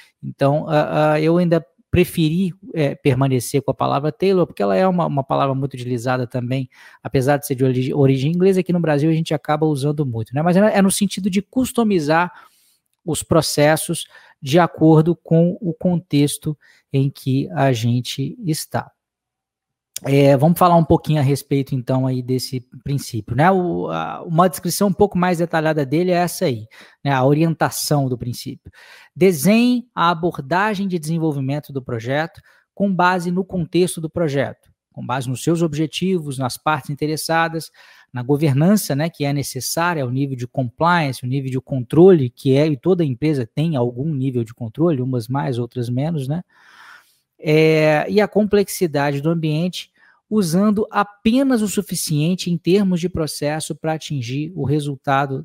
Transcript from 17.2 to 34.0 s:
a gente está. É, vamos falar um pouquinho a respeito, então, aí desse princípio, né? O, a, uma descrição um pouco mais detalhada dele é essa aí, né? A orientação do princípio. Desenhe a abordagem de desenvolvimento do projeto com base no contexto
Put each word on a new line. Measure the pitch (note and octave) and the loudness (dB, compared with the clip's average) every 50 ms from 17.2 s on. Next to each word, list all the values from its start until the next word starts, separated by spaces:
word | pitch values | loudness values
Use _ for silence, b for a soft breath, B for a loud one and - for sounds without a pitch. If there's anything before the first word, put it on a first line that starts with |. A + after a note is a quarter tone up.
| - C3+ C3 C3+ D3 - | -4 -2 -2 -2 -2 -4
a | F3 D3 C#3 C#3 | -2 0 0 2
gente | B2+ A2 A#2 A#2+ A#2+ B2 A#2+ - - - C3+ D3 G#3+ B3 A3+ | 2 0 0 0 0 -2 -2 -6 -6 -6 -8 -8 -8 -6 -4
está. | D#3 D#3 - - - - A#2 - - _ _ _ _ _ _ _ _ _ _ _ _ _ _ _ _ _ _ _ _ - - | -4 -4 -4 -6 -6 -8 -8 -8 -10 _ _ _ _ _ _ _ _ _ _ _ _ _ _ _ _ _ _ _ _ -16 -8
É, | - C3+ C#3 C#3 C#3+ C#3 C#3+ | -2 2 4 6 6 6 6
vamos | B2+ C#3+ E3 F3 - | 6 4 4 4 4
falar | F#3 F3 E3+ | 4 6 6
um | E3+ D#3+ | 6 4
pouquinho | - E3 D#3 - - D3+ D#3 | 4 2 2 2 0 0 2
a | |
respeito, | C3 C3+ C#3+ C3 - - C#3+ C#3 C3+ - C#3 | 2 2 0 -2 -2 -2 -2 -2 -2 -2 -6
então, | C3 A#2+ - C3 C3 C3 | -6 -2 -2 -2 0 0
aí | C3 C3 B2+ | -2 -2 -4
desse | B2 B2 B2+ B2+ - - C#3 B2 A#2+ _ - B2+ | -4 -2 -4 -4 -4 -4 -8 -10 -10 _ -18 -14
princípio, | - C3+ C#3+ C3 - - - A2 G#2 - A#2+ | -8 -6 -6 -6 -6 -6 -8 -8 -6 -4 0
né? | B2+ D#3 F#3 | 2 4 4
O, | G3 F#3 F3 F3 E3+ F3 E3+ D#3+ | 4 2 0 -2 -4 -4 -4 -4
a, | E3 D#3+ E3 E3 D#3+ D3 | -6 -6 -6 -6 -8 -10
uma | - F3+ E3 D#3+ F3+ F#3 | -8 -2 2 2 2 2
descrição | F3+ - - F3 - - G3+ G3+ | 0 -4 -6 -6 -4 -2 0 0
um | F3 | 2
pouco | - G#3 G3+ - F3 | 2 0 0 0 0
mais | F3 F3+ F3+ | 0 0 0
detalhada | D#3+ E3+ - - D#3+ D#3 D#3 D#3 D3+ C#3+ | 0 -2 -2 -2 0 0 0 0 0 -2
dele | C3 C#3+ D#3+ F3+ F3+ | 0 0 0 0 2
é | F3+ | 2
essa | F3 F3 E3 - - F#3+ | 0 0 -2 -2 -2 -2
aí, | D#3 B2 G#2+ G#2+ B B B B B B B - | -2 -2 -4 -8 B B B B B B B -2
né? | C#3 | -2
A | C#3 C3 | 0 2
orientação | B2+ C#3 D3 D3+ E3 E3 D#3+ - D#3 C3+ - - - - D#3 C#3+ C#3 B2+ | 4 4 4 4 2 0 0 0 -2 -2 -2 -4 -2 0 0 0 0 -2
do | B2+ | -4
princípio. | A#2+ B2 B2 A#2+ - - - - - - - B B B B B B B B - | -6 -6 -8 -10 -10 -10 -12 -14 -14 -16 -20 B B B B B B B B -2
Desenhe | C#3+ E3+ G3 F3+ C#3+ C3 F#3 G#3+ A3+ A#3+ B3 B3 A#3+ A#3 _ - | 2 2 2 2 2 2 2 4 4 4 2 2 0 -4 _ -4
a | - E3+ E3+ | -2 0 0
abordagem | F3 D#3+ E3+ E3+ - - C#3+ C3 E3 F3+ G3+ A3 G#3 F3+ G3+ G3 | 0 0 -2 -4 -4 -6 -6 -2 -2 0 0 0 -2 -2 -4 -4
de | F3+ F3 | -4 -4
desenvolvimento | D3 D3+ E3 E3 D#3+ D#3+ C#3+ C#3+ C3+ C3 C#3+ D3 - - | -4 -4 -2 -2 0 -2 -2 -2 -2 -4 -4 -4 -6 -8
do | C3+ C3+ | -10 -10
projeto | B2 - B2 A2+ A2 B2 C3+ D3 D#3+ E3 - - b b b b b b _ | -8 -6 -6 -6 -4 -4 -2 -2 -4 -4 -8 -16 b b b b b b _
com | - G3 G3+ | -2 -2 0
base | F#3+ E3+ F3+ F3+ F#3 F#3 E3+ F3+ | 2 2 2 2 2 0 -2 -2
no | F3+ F3+ G3 | -2 -2 -4
contexto | - - F#3 D#3+ - - E3+ F#3 E3+ - F3 | -4 -4 -6 -4 -2 0 0 0 0 -2 -6